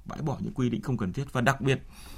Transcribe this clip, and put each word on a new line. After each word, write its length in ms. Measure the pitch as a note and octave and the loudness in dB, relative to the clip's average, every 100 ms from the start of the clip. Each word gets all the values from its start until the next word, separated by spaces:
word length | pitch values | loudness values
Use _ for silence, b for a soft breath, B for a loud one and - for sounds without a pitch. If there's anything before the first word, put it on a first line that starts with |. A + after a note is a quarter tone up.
bãi 180 | - - | -10 -4
bỏ 160 | D3+ C3 | -2 -2
những 140 | - | -2
quy 160 | - B2 | 2 2
định 120 | A#2 | 2
không 140 | - A#2+ | 0 0
cần 160 | F#2+ | 0
thiết. 200 | F2+ C#3 | 0 -2
Và 80 | B2+ | 2
đặc 200 | A#2+ C3 | 2 4
biệt, 220 | C3+ C3 - B B | 4 2 0 B B